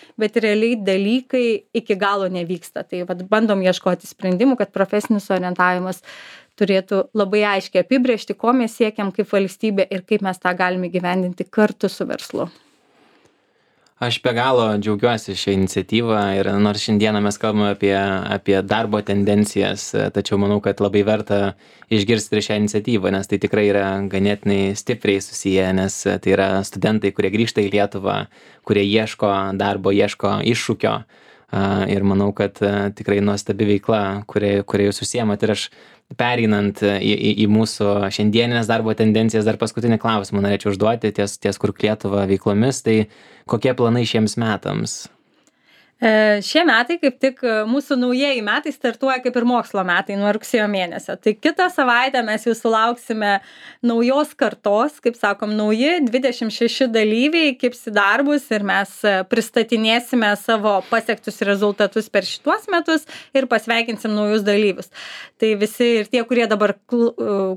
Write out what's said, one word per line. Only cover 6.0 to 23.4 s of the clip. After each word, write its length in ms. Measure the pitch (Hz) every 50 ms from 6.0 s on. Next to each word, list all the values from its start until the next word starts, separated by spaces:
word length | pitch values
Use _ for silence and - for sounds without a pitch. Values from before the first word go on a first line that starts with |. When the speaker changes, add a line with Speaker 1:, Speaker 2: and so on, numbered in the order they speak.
| - - - - - - - - - _ _ -
Speaker 1:
turėtų 500 | 214 196 196 190 185 - 208 190 196 - - 214
labai 260 | 202 196 196 214 208 208 202
aiškiai 320 | 196 190 - - 185 180
apibrėžti, 520 | - 254 269 247 247 233 208 - - 196 -
ko 160 | - 226 247
mes 180 | 262 233 220 -
siekiam 400 | - 233 214 214 - 202 196 180
kaip 160 | - 208 -
valstybė 580 | - 202 196 185 - - - 220 202 196 190 - -
ir 120 | 185 180 -
kaip 160 | 214 208 202
mes 140 | 185 185 -
tą 140 | - 180 180 180
galim 300 | 185 180 185 185 185 175
įgyvendinti 580 | 175 180 175 180 180 185 185 180 180 - 185
kartu 440 | - - - 214 208 202 - - 185
su 160 | - - - -
verslu. 400 | - - - - - - 139 175 - - _ _ _ _ _ _ _ _ _ _ _ _ _ _ _ _ _ _ _ _ _ _ _ _ _ _ _ -
Speaker 2:
Aš 220 | 127 120 117 -
be 80 | - 127
galo 360 | 120 117 123 131 131 123 113 110 107 104
džiaugiuosi 560 | 101 110 107 101 113 120 117 110 - - 98
šia 220 | 92 - - 98
iniciatyva 640 | 95 95 92 - 101 92 - - 110 117 113 110 107 104 98 98 98
ir 140 | 98 98 98 101
nors 220 | 104 107 101 101 -
šiandieną 320 | - 110 104 107 107 107 104 104
mes 140 | 104 104 -
kalbame 300 | - 110 107 107 104 101 101
apie, 220 | 101 - 98 98
apie 640 | 98 98 98 95 95 90 104 101 101 - - 98 95
darbo 400 | 95 98 104 107 113 104 104 107
tendencijas, 840 | 101 101 101 101 101 104 104 104 107 104 - 101 98 98 98 104 - - - 104 104 101 -
tačiau 240 | 101 98 - 104 101
manau, 220 | 101 101 104 104
kad 220 | 101 101 98 - 101
labai 160 | 101 95 104
verta 380 | 101 104 107 107 107 - 101 101 101 95 - _ _ - - - - -
išgirsti 480 | 113 107 101 98 117 110 - - - 107
ir 80 | 101
šią 140 | - 107 104
iniciatyvą, 540 | 104 101 - 107 104 - 120 104 92 95 98
nes 100 | 95 98
tai 160 | - 104 101